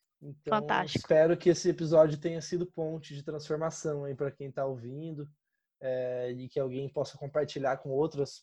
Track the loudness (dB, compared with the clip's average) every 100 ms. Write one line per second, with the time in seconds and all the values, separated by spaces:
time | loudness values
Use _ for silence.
0 | _ _ -18 -12 -2 0 2 0 0 -2
1 | 4 6 8 6 4 4 2 0 6 8
2 | 8 4 -2 -4 -4 -4 -4 -4 -6 -6
3 | -10 -12 -8 -8 -4 -2 -2 -4 -4 -4
4 | -4 -4 -6 -6 -8 -4 -4 -4 -8 -10
5 | -8 -10 -12 -16 _ _ _ _ -4 -2
6 | -2 -4 -4 -6 -6 -2 -2 -2 -4 -4
7 | -4 -6 -4 -2 -2 -2 -2 -2 -2 0
8 | 0 0 -4 -6